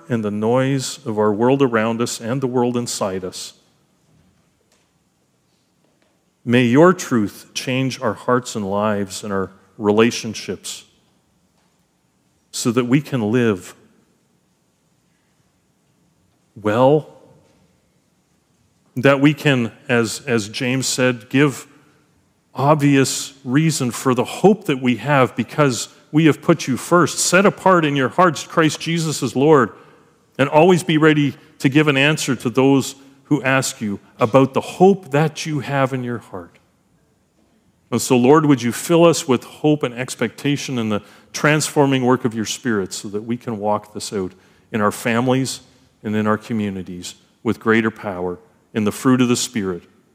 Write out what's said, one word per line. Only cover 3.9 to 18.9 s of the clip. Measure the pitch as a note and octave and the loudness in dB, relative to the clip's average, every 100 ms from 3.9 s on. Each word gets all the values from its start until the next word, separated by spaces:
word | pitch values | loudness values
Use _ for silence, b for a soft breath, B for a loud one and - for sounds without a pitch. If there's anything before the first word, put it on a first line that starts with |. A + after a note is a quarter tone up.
| _ _ _ _ _ _ _ _ _ _ _ _ _ _ _ _ _ _ _ _ _ _ _ _ _ | _ _ _ _ _ _ _ _ _ _ _ _ _ _ _ _ _ _ _ _ _ _ _ _ _
May | A#2+ A#2+ | 0 2
your | B2 C3 F3 | 4 6 6
truth | F3+ - A#2+ G2+ - - | 4 0 -2 -2 -6 -14
change | - - B2+ C3 - | -10 -6 -4 -4 -4
our | B2+ | -6
hearts | G2 - B2 A#2+ | -6 -2 -2 -2
and | A2+ G2 | -8 -4
lives | G2+ G#2+ G#2 G2 - | -2 -2 -2 -6 -10
and | G#2+ | -8
our | G2 F#2 - _ - | -6 -6 -12 _ -4
relationships | G#2 G#2 A#2+ - A#2 G2+ - F2+ - - - _ _ _ _ _ _ _ _ _ _ _ _ _ _ _ _ | 0 4 2 2 -10 -12 -12 -12 -12 -16 -20 _ _ _ _ _ _ _ _ _ _ _ _ _ _ _ _
so | - B2+ | -6 -2
that | A#2 | -2
we | B2 C3 | 0 0
can | C#3+ C3+ G#2 | 0 -4 0
live | B2 A#2 F#2 - - _ _ _ _ _ _ _ _ _ _ _ _ _ _ _ _ _ _ _ _ _ _ _ _ _ _ _ | 0 0 -2 -6 -20 _ _ _ _ _ _ _ _ _ _ _ _ _ _ _ _ _ _ _ _ _ _ _ _ _ _ _
well, | - G#2 G#2+ C3 D3+ - - - _ _ _ _ _ _ _ _ _ _ _ _ _ _ _ _ | -6 -2 2 4 2 -2 -18 -20 _ _ _ _ _ _ _ _ _ _ _ _ _ _ _ _